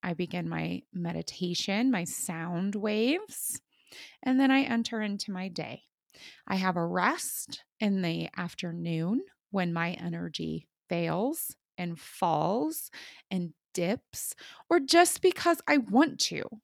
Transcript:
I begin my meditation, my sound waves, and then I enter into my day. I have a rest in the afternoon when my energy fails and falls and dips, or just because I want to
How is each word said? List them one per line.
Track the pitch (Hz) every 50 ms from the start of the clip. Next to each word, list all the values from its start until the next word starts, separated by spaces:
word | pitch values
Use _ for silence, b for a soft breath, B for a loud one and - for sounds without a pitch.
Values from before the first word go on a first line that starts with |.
| -
I | 185 175
begin | - 180 165 - 180 170 165
my | 165 160 160 165 175 185 - _ -
meditation, | 180 170 170 170 165 165 - - - 185 175 175 - - - 196 208 240 269
my | 254 185 170
sound | 160 - - - - 175 165 165 175 180 170 185 202 202
waves, | 214 196 214 214 214 226 247 294 370 427 415 - - - - - - _ B B B B B B B B B B B B
and | 262 262 262
then | 277 269
I | 262 269 269
enter | - 233 233 233 - - 220 214
into | 208 202 202 - - 196
my | 185 185 190
day. | 175 - 170 - 113 - _ _ _ _ _ _ B B B B B B B
I | - 190
have | 190 190 185 175
a | 175 165
rest | 170 175 180 180 220 302 359 - - - - - - - - - _ _ _
in | 220 208 196 190 180
the | 170 165 165 165 170 -
afternoon | - 180 170 - - - 175 165 170 165 170 170 160 165 175 214 269 392 - _ _ _ _
when | - 196 180 175 170
my | 165 165 170 180
energy | - - 170 165 170 175 170 156 - 165 160 156 165 - _ _ _ _ _
fails | 175 170 170 165 160 175 208 262 320 320 - - - _ _ _ _
and | - 180 175 170 160
falls | - - - - - 170 160 151 151 160 196 240 294 311 320 - - - B B B B B B B _
and | 196 185 180 170 - _ _ _ _
dips, | - 175 175 214 - _ _ - - - - - B B B B B B B
or | 339 349
just | 277 262 - 339 359 339 - - -
because | 370 349 - - 349 339 330 -
I | - 294 294
want | 233 202 190 240 311 - - -
to | - - 170 151 - - - 214